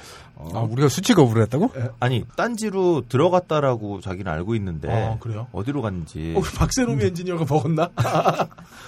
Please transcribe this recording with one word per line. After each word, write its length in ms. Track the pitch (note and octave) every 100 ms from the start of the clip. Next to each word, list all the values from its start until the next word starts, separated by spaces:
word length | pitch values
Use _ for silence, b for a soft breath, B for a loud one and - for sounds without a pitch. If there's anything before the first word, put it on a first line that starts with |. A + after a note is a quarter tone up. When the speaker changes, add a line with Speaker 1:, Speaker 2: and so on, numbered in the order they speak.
| B B B -
Speaker 1:
어. 160 | D#2+
Speaker 2:
아, 60 | G2
우리가 260 | A2+ A#2 C#3+
수치 260 | - G3
거부를 300 | G3+ B2+ A2
했다고? 280 | G#2+ C#3 A3+ -
Speaker 1:
네. 140 | A#2 -
Speaker 3:
아니, 240 | B2 A#2 - -
딴지로 680 | G#3 A#3 A3 G3 F3+ D#3 A#2+
들어갔다라고 920 | B2+ F3 F3+ F3+ D#3 C#3 A#2+ G#2 G2
자기는 300 | F#2+ F#2 F#2+
알고 240 | D#2 F#2 A#2
있는데 320 | G2 D#2+ D2+
Speaker 1:
어, 280 | A2+ A2 A2
그래요? 280 | A2+ G#2+ B2
Speaker 3:
어디로 300 | F2+ A2+ C#3+
갔는지. 520 | A2 F#2 D#2 D#2 D#2+ B2+
Speaker 1:
어, 40 |
박세롬이 600 | - - D#3+ - A#3+ A3+ G3
엔지니어가 400 | F3 F#3 E3+ C#3
먹었나? 400 | D3 C3+ D#3 D3+ -
<laughs> 520 | B2 E3 F#3 F3 - - B B